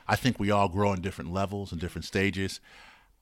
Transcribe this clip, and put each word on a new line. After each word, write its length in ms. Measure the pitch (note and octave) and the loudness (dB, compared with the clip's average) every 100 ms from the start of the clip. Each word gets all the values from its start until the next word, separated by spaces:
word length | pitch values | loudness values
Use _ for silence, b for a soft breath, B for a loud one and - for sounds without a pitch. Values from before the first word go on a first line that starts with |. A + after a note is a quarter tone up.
| B | B
I 100 | G#2 | 0
think 220 | B2+ - | 2 2
we 120 | G2+ | 2
all 180 | G2+ G2 | 4 4
grow 240 | F#2+ G2+ | 4 2
in 80 | F#2+ | 2
different 320 | F#2 - D#2+ | -4 -6 -4
levels 400 | F#2 G2 G2+ F#2+ | -2 -2 -4 -6
and 80 | E2+ | -6
different 240 | E2+ E2+ | -6 -6
stages. 560 | - G2 G2 F#2 F#2+ - B B B B B - | -4 0 0 0 -4 -6 B B B B B 2